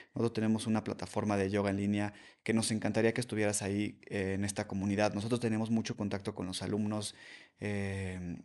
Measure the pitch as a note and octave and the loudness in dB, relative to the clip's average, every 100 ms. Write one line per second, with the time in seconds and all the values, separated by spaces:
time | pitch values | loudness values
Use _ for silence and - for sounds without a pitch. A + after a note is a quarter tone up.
0 | - - A2+ A2+ A2 G#2+ A2 A2 G#2+ - | -10 0 0 2 2 2 2 0 0 -6
1 | - G#2+ G#2 G2+ G2 G2+ G2+ G2 G2+ G#2 | -4 -2 2 2 4 4 2 2 2 2
2 | G#2 - - - - A2+ G#2+ A2 A2 G#2+ | 0 -6 -20 -12 0 2 2 0 0 4
3 | A2+ A2+ A#2+ G#2+ G#2 G#2 G2+ G2+ G#2 - | 4 2 -2 0 2 2 0 0 -2 -4
4 | - G2+ F#2+ G2 G2+ G2+ G2+ G2 G2+ G2+ | -6 -2 0 0 -2 -2 -4 0 2 4
5 | G#2 G2+ A2+ A#2+ A#2 A2 A2 A2+ A2 - | 4 2 0 0 2 0 2 0 0 -2
6 | G#2 G2+ G2 G2 F#2 F#2 F#2+ G#2 G#2 G#2+ | -2 -4 -6 -6 -6 -4 -2 0 0 -2
7 | G#2+ - - - - - G#2 G2+ G2 G2 | -4 -10 -18 -20 -20 -8 -4 -2 -2 -2
8 | F#2+ F#2 F2 E2+ | -4 -4 -6 -8